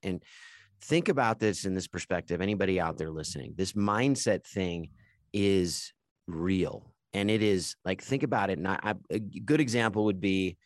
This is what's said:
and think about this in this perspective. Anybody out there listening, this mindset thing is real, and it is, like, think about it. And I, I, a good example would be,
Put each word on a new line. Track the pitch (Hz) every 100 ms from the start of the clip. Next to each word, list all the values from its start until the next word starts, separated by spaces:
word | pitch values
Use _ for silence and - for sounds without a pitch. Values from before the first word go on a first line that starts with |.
and | 98 90 - - - - - _
think | - 160 170
about | 135 117 110
this | 107 92 98
in |
this | 95 -
perspective. | 90 - 87 - 85
Anybody | 98 101 95 92
out | 82 78
there | 80
listening, | 78 76 71 65 73
this | 95
mindset | 104 101 104 135 131 120 95 -
thing | 101 90 85 80 - - _ _
is | 107 101 98 87 - - - _ _ -
real, | 82 90 95 85 - - _ _
and | 98 101
it | 110
is, | 107 95 82 - 92
like, | 95
think | - 135
about | 127 113 98
it. | 90
And | 95
I, | 98
I, | 107 95 -
a | 101
good | 104 90 113 151
example | 131 120 113 101 107
would | 95
be, | 98 95 92 -